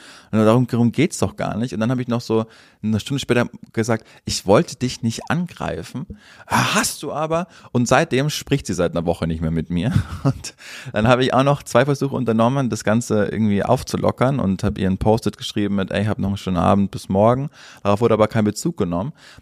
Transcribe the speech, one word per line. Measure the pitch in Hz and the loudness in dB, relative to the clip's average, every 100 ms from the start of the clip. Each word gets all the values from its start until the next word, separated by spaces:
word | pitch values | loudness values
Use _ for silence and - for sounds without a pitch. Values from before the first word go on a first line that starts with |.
| - - - | -20 -20 -4
Und | 107 | 2
darum, | 107 120 123 | 4 4 4
darum | 117 120 | 2 2
geht's | - 110 - | 2 0 0
doch | 98 - | -4 -4
gar | 90 92 | -6 -4
nicht. | 127 | -6
Und | - | -4
dann | 110 | -2
habe | 127 | -2
ich | 123 | -4
noch | 120 | -4
so | - 110 110 - - _ | -2 -2 -2 -10 -20 _
eine | 107 107 | -4 -2
Stunde | - 139 | -2 -4
später | - 120 117 - - | 0 0 0 -6 -8
gesagt, | - 110 113 - - - | -4 -2 -2 -4 -16 -10
„Ich | - 87 | -4 4
wollte | 110 175 - | 4 4 -4
dich | 123 - | -6 -4
nicht | 113 - - | -4 -4 -4
angreifen.“ | 165 175 - 80 82 - - 175 - - - - | -4 -4 -6 -8 -8 -10 -12 -14 -16 -20 -20 -2
„Ah, | 123 123 202 | 0 0 0
hast | - - | -2 -4
du | 147 | -8
aber.“ | 139 156 165 185 - - | -6 -2 -2 -4 -12 -4
Und | 123 123 | -2 4
seitdem | 131 165 123 147 | 4 4 0 0
spricht | - - 139 - | -4 -2 -2 0
sie | |
seit | 90 85 | 0 0
einer | 85 85 | 0 -2
Woche | 82 85 | -2 -2
nicht | 80 | -2
mehr | 80 | -2
mit | 82 - | -2 -2
mir. | 87 110 - - | -2 0 0 -2
<laughs> | - | -4
Und | 139 - - - - - 127 | -2 -2 -6 -16 -18 -16 -8
dann | - 113 | 0 2
habe | 123 | 4
ich | 131 | 4
auch | 123 | 2
noch | 139 143 | 2 0
zwei | - 120 139 | 0 2 2
Versuche | 139 139 131 | 0 -2 -2
unternommen, | 117 113 117 139 123 | 0 2 2 2 0
das | 110 | -2
Ganze | - 110 - 107 101 | 2 0 2 0 0
irgendwie | 98 107 101 | 0 0 2
aufzulockern | - 127 - - 95 - 123 143 | 2 0 0 -2 0 0 0 0
und | 95 92 | 0 0
habe | 104 - | -2 -2
ihr | 95 | -2
ein | 95 | 0
Post-it | 107 110 104 - | 2 2 0 -6
geschrieben | - - 101 101 | -6 -4 -2 -2
mit, | 95 | -2
„Ey, | 101 107 | -2 -2
hab | - | -2
noch | 95 | -2
einen | 101 | -4
schönen | - 87 | -2 0
Abend, | 92 98 98 | 2 2 2
bis | - - | -4 -2
morgen.“ | 95 110 131 143 - - - | 2 4 2 -2 -12 -20 -6
Darauf | 101 101 | 0 2
wurde | 117 | 4
aber | 107 107 | 4 2
kein | 117 104 | 2 0
Bezug | - 170 - | 0 -4 -2
genommen. | 90 87 127 - - - | -2 -2 -4 -8 -18 -20